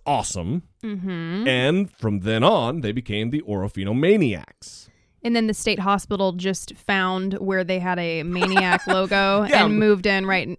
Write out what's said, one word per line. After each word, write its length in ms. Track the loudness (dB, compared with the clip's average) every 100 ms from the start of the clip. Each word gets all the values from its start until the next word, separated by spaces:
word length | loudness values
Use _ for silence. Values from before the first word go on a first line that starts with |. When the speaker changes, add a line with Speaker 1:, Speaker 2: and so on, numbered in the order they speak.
| -2
Speaker 1:
awesome. 560 | -2 -2 -6 -4 -4 -6 _
Speaker 2:
Mm-hmm. 640 | -10 -8 -6 -6 -6 -4 0
Speaker 1:
And 420 | 2 2 2 -2
from 300 | -4 -4 -2
then 240 | 0 2
on, 380 | 4 4 0 -4
they 100 | -4
became 380 | -4 -4 -4 -2
the 100 | -4
Orofino 560 | -4 -4 -4 -4 -2 2
Maniacs. 880 | 4 4 2 -2 -10 _ -20 -20 -20 _ _ _
Speaker 2:
And 100 | -2 0
then 120 | 0
the 60 |
state 260 | -2 -2 0
hospital 520 | 2 0 0 -2 0
just 420 | 0 -2 -4 -6 -10
found 580 | -2 0 0 0 -2
where 280 | -4 0 0
they 140 | 0 -2
had 180 | -2 -2
a 240 | -2 -4
maniac 640 | -4 -2 0 2 2 2 0
Speaker 1:
<laughs> 20 |
Speaker 2:
logo 560 | 0 2 2 2 2
Speaker 1:
Yeah. 200 | 4 4
Speaker 2:
and 140 | 4 4
moved 280 | 4 4 2
in 180 | 0 0
right 220 | -2
n-, 80 | -2